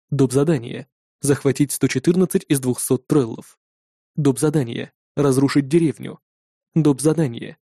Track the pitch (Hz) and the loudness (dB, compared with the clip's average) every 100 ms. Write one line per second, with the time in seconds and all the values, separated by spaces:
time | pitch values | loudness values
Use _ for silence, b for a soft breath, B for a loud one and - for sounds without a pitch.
0 | - 139 131 127 147 151 117 - - _ | -6 0 2 2 0 0 -4 -12 -14 _
1 | _ _ 139 139 139 127 143 - 131 131 | _ _ -2 0 0 0 0 0 -2 0
2 | - 180 185 196 - 143 127 123 - 127 | 0 2 2 0 -2 -2 -2 -4 -2 -4
3 | - 147 113 - - _ _ _ _ _ | 0 0 0 -6 -16 _ _ _ _ _
4 | _ - 143 123 151 151 117 - - _ | _ -2 0 2 0 0 -2 -6 -10 _
5 | _ - 143 131 135 147 135 165 165 - | _ -2 2 2 2 2 2 2 2 -2
6 | - - _ _ _ _ _ 165 151 139 | -12 -16 _ _ _ _ _ 0 2 2
7 | 143 156 147 117 - - _ | 0 0 -2 -4 -14 -16 _